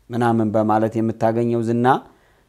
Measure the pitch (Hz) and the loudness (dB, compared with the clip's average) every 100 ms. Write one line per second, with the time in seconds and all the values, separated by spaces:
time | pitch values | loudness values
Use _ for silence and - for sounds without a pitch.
0 | - 117 120 113 110 110 107 110 110 110 | -12 -4 0 0 0 0 0 2 0 -2
1 | 113 110 113 113 120 117 113 117 123 170 | -4 0 0 0 -2 -2 -2 0 2 2
2 | - _ _ _ | -2 _ _ _